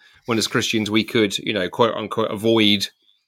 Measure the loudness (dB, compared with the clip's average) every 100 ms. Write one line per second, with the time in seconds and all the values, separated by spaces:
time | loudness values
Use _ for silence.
0 | _ _ -4 -2 0 -2 -2 -2 0 0
1 | 0 0 0 -2 -6 -4 -4 0 0 0
2 | -6 -4 -4 -2 2 4 6 4 -2 _
3 | _ _